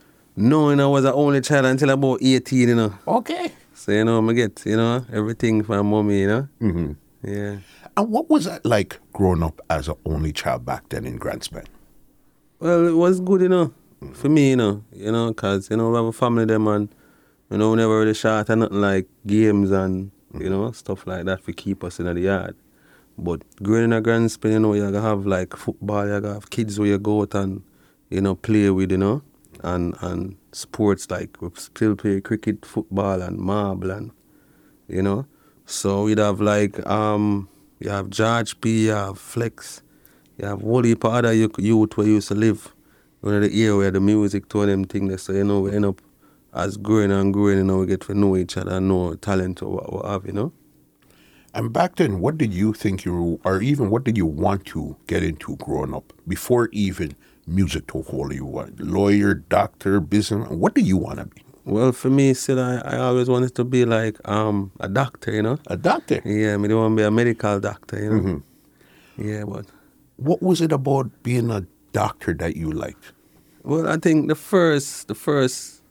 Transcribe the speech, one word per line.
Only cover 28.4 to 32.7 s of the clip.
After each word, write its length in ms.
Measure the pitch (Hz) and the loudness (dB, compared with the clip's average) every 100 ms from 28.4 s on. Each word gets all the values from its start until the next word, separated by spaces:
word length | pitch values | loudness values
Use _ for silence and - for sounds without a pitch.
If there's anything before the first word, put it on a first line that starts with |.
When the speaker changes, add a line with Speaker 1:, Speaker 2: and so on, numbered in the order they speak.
| - 107 101 | 0 2 4
Speaker 1:
with, 220 | 95 95 | 2 2
you 60 | 95 | 2
know, 240 | 98 135 - _ _ - | 2 0 -4 _ _ -12
and, 320 | 87 90 87 - | -6 -2 -2 -4
and 380 | 90 90 95 98 _ | -8 -6 -8 -12 _
sports, 580 | - - - 107 95 - | -18 -12 -2 0 0 -2
like, 240 | 90 - - | -8 -10 -12
we 80 | 85 - | -14 -14
still 420 | - - 110 101 | -18 -2 0 0
play 240 | 107 98 | 0 -2
cricket, 440 | - 110 - 101 | -2 -4 -2 -6
football, 560 | - | -6